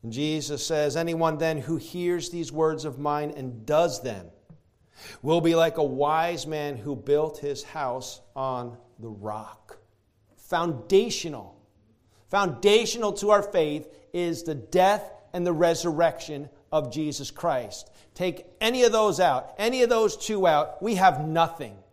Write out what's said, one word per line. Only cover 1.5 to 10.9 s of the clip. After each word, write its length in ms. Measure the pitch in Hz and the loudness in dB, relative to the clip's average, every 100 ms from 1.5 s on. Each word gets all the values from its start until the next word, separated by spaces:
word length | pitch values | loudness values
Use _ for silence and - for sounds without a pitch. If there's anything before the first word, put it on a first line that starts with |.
| 156 | -2
who 200 | 131 160 | -4 -6
hears 520 | - 180 175 175 - | -6 -6 -2 -2 -4
these 220 | 175 151 | -8 -8
words 340 | 147 160 151 151 | 0 0 0 -6
of 140 | 127 | -4
mine 320 | 147 147 147 | -2 -2 -2
and 340 | 147 131 117 110 | -6 -10 -10 0
does 360 | 147 170 - | 4 4 0
them 280 | 139 101 85 _ _ - _ _ _ _ - - | -8 -10 -12 _ _ -20 _ _ _ _ -20 -10
we'll 200 | 135 165 | 0 2
be 140 | 165 165 | 4 4
like 220 | 165 160 | 4 2
a 60 | |
wise 640 | 147 131 143 156 170 170 151 | -2 2 2 2 0 -2 -6
man 300 | 156 147 135 | -6 -6 -6
who 180 | 107 135 | -8 -8
built 420 | - 147 156 151 | 2 2 2 -4
his 260 | 143 135 | -8 -8
house 580 | - 160 135 123 123 - _ - | -8 -6 -4 -4 -8 -16 _ -6
on 420 | 135 127 120 117 _ _ | -4 -4 -8 -12 _ _
the 100 | 113 | -14
rock. 680 | 104 104 107 107 - _ - _ _ _ _ _ _ | -10 -8 -8 -10 -20 _ -20 _ _ _ _ _ _
Foundational. 1200 | - 175 170 139 - | -6 -2 -2 -4 4